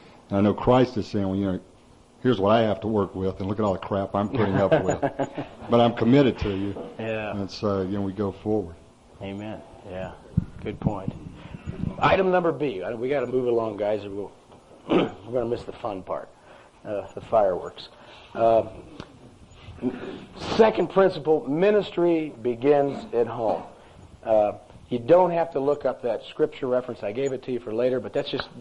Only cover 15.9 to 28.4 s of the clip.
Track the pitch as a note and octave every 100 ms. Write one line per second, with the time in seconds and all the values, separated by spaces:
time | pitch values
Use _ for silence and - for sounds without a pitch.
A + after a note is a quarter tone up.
15.9 | G2 F2+ D#2+ - - - - - _ -
16.9 | G#2 F#2+ - - A2+ G2+ E2+ E2 - -
17.9 | - - - - - A2+ A2+ G2+ - -
18.9 | - - - - - - - - - B2
19.9 | - - - - - - - A3 G3+ F3
20.9 | - F#3+ E3 D3 D#3 B2 D3+ G3 G#3 F#3
21.9 | - F3 E3 D#3 A#2+ A#2 A#2+ C3 D3 C#3+
22.9 | B2+ A2+ A#2 A2+ A2 A2 F2 - - -
23.9 | - - - A2+ A2 G#2 G2+ - - -
24.9 | B2 A#2 E3+ F3+ E3+ D#3+ C#3+ C3+ C#3+ C3
25.9 | A#2 B2 G#2 - - D#3 - C3 B2+ B2
26.9 | A2+ G#2 A2 C#3 C3 - A#2+ - A2 B2+
27.9 | B2+ G#2 C#3+ - C3